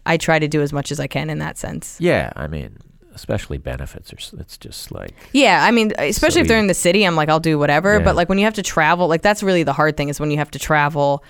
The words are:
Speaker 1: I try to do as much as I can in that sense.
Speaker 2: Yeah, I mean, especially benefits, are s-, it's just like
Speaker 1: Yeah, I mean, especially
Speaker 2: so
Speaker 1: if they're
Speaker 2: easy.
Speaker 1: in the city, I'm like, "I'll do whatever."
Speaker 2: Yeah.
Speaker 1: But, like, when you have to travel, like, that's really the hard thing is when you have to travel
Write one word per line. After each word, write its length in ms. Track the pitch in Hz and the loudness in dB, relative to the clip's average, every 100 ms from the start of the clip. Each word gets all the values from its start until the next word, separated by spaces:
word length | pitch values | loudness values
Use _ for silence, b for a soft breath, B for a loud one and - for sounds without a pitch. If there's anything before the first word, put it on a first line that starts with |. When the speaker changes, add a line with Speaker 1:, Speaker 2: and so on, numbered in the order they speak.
| - | -2
Speaker 1:
I 100 | 165 | 0
try 220 | - 160 | 2 0
to 80 | 151 | 0
do 140 | 151 | 0
as 120 | 143 | -2
much 180 | 143 - | -4 -6
as 80 | 143 | -6
I 60 | 139 | -6
can 220 | 143 156 | -6 -6
in 80 | 151 | -8
that 180 | 151 - | -8 -10
sense. 400 | - 165 - - | -10 -10 -14 -4
Speaker 2:
Yeah, 320 | 170 117 64 - | 0 0 -2 -6
I 120 | 73 | -8
mean, 300 | 78 57 - - _ _ | -8 -10 -16 -20 _ _
especially 460 | - - 107 - 69 | -14 -6 -6 -6 -10
benefits, 520 | 64 64 69 - - | -8 -10 -12 -16 -20
are 60 | - | -18
s-, 160 | - - | -18 -16
it's 180 | 87 - | -18 -18
just 340 | - - - | -18 -16 -14
like 220 | 50 50 - - | -14 -14 -18 -2
Speaker 1:
Yeah, 300 | 277 240 165 | 2 4 4
I 60 | 180 | 4
mean, 220 | 233 214 - | 2 2 0
especially 400 | 147 - 311 330 | -2 0 2 2
Speaker 2:
so 20 | |
Speaker 1:
if 60 | - | 2
they're 100 | 226 | 2
Speaker 2:
easy. 40 | |
Speaker 1:
in 40 | 202 | 2
the 60 | |
city, 300 | 170 175 196 | 2 2 4
I'm 120 | 190 165 | 2 2
like, 140 | 151 | 2
"I'll 100 | 160 | 2
do 200 | 160 147 | 2 2
whatever." 400 | 143 147 196 208 | 2 2 4 4
Speaker 2:
Yeah. 40 | |
Speaker 1:
But, 120 | 185 165 | 4 2
like, 120 | 175 | 2
when 120 | 196 | 2
you 60 | 214 | 0
have 100 | 214 | 0
to 80 | |
travel, 440 | 180 170 151 175 170 | -4 0 2 4 2
like, 140 | 165 | 2
that's 220 | 202 208 | 2 2
really 180 | 190 180 | 2 2
the 120 | 143 | 2
hard 240 | 135 151 147 | 2 0 0
thing 120 | 143 | -4
is 100 | 143 | -4
when 120 | 151 | -2
you 60 | 147 | -2
have 120 | 147 | -4
to 80 | 139 | -6
travel 640 | - 151 147 151 143 143 B | -2 2 2 0 0 -2 B